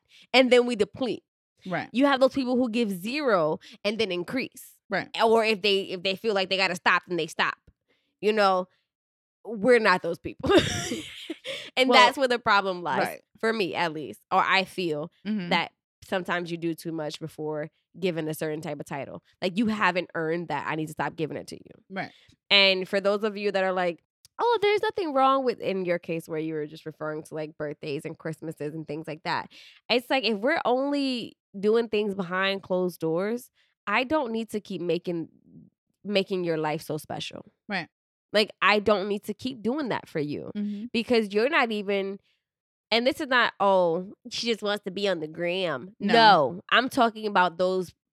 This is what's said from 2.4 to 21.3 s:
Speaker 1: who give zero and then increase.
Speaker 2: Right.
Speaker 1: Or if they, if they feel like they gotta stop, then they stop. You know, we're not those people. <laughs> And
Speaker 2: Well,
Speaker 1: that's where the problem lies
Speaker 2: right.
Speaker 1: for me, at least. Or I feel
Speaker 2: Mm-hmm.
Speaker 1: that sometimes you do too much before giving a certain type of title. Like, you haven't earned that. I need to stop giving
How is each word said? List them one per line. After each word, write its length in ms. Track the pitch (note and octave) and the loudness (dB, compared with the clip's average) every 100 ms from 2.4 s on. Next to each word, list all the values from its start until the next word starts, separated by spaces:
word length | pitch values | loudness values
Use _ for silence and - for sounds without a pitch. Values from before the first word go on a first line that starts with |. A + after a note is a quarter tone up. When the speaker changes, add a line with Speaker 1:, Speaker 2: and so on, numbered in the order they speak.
| B3 B3 | 0 2
Speaker 1:
who 120 | B3+ | 2
give 220 | A3 A3+ | 0 0
zero 680 | F#3 G3 C#4+ C#4+ G3 D3+ E3+ - A3+ | -2 -6 -2 2 2 2 -2 -8 -8
and 140 | G3+ G#3+ | -4 -2
then 140 | G#3+ | -2
increase. 640 | F3+ F3 C4 - - - _ - | -4 -4 -6 -6 -10 -20 _ -8
Speaker 2:
Right. 220 | F#3 - - | -6 -4 0
Speaker 1:
Or 200 | A3+ A3+ | 4 4
if 200 | A3 G#3+ | 4 0
they, 180 | G3+ G3 F#3+ | 2 0 0
if 180 | F3+ | -6
they 120 | F#3 F#3+ | -4 -4
feel 200 | A3+ G3 | -2 0
like 140 | F#3+ | 0
they 60 | F#3+ | 0
gotta 180 | F#3+ F3 | 0 2
stop, 260 | - F3+ - | 2 2 2
then 100 | F3 | -4
they 80 | D#3+ | -2
stop. 300 | - E3+ - _ _ _ _ _ _ | -2 -2 -4 _ _ _ _ _ _
You 120 | G3 | 0
know, 340 | G#3+ G3 F#3 F#3 _ _ _ _ _ _ _ | 4 4 2 -2 _ _ _ _ _ _ _
we're 360 | F#3 A3+ G#3+ A#3+ | -12 -2 4 6
not 240 | A3 F#3 | 6 4
those 160 | E3 E3+ | 0 -6
people. 320 | D#3 - C4+ F#4+ | -10 -6 2 4
<laughs> 60 | - D#5 - G#3+ - - - E4 - C#5 - - | 4 -2 -6 -8 -10 -14 -14 -14 -12 -12 -6 0
And 120 | C4 | 6
Speaker 2:
Well, 80 | B3 | 8
Speaker 1:
that's 200 | A#3+ C4 | 8 6
where 100 | C4 | 0
the 120 | A#3+ | 0
problem 440 | A3+ G3+ G3 F3+ | 2 2 2 -4
lies 160 | E3+ B2+ | -2 -2
Speaker 2:
right. 220 | G2 D#2+ _ _ | -2 -4 _ _
Speaker 1:
for 140 | A3+ | -2
me, 220 | A3+ F3 - | 0 -2 -2
at 180 | E3+ | -2
least. 260 | D#3 B2+ G#2+ - | -4 -10 -12 -2
Or 120 | F#3 - | 0 4
I 200 | F#3 F#3 | 2 2
feel 460 | - F3 D3+ E3 _ G3 | -2 -4 -4 -6 _ -6
Speaker 2:
Mm-hmm. 240 | G#3+ F3 | -4 0
Speaker 1:
that 220 | F3 D#3+ _ _ _ - | -2 -2 _ _ _ -6
sometimes 460 | G3 F3 F3 F3 | -4 -2 -4 -4
you 60 | E3+ | -4
do 160 | E3+ | -4
too 180 | D#3+ E3+ | -4 -6
much 280 | D#3+ D3+ - | -8 -8 -8
before 500 | D#3 - D3+ D3+ D3+ _ _ F3 | -12 -10 -8 -6 -8 _ _ -6
giving 280 | F#3 E3 D#3 | -4 -2 -4
a 60 | |
certain 280 | D#3 D#3+ D3+ | -4 -6 -6
type 180 | E3 D3 | -8 -10
of 60 | C#3 | -8
title. 380 | D3 C3 - - - | -10 -10 -14 -18 -6
Like, 160 | - F3 | -4 0
you 100 | A3+ | 0
haven't 420 | G#3+ G3 F3+ E3+ - | 2 2 0 -2 -4
earned 340 | D#3+ E3+ E3 | -2 -2 -4
that. 160 | D3 - | -6 -4
I 80 | D#3 | -4
need 120 | D#3 | -6
to 40 | |
stop 220 | D3+ C#3+ E3 | -4 -6 -4
giving 220 | D#3 | -6